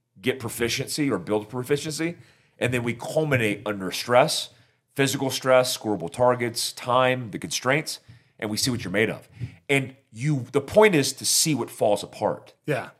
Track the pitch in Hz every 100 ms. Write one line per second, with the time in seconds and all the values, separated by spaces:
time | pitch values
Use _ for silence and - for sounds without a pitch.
0 | _ - 104 131 113 - 117 120 135 -
1 | 143 104 85 107 104 127 120 147 156 147
2 | 165 170 - _ _ _ 123 123 117 117
3 | - 156 156 131 107 104 107 101 92 -
4 | - 123 156 - - - _ _ _ -
5 | 139 135 135 - 131 127 123 - 110 101
6 | 82 - 123 123 120 113 - - - 123
7 | 127 127 117 90 80 - 123 143 156 -
8 | - - _ - 110 107 - 120 92 98
9 | 110 76 - - - - - 139 135 -
10 | _ 107 139 147 117 139 - 208 214 165
11 | 131 - 107 - 165 139 117 - 117 104
12 | - - 202 175 - _ - 131 90 -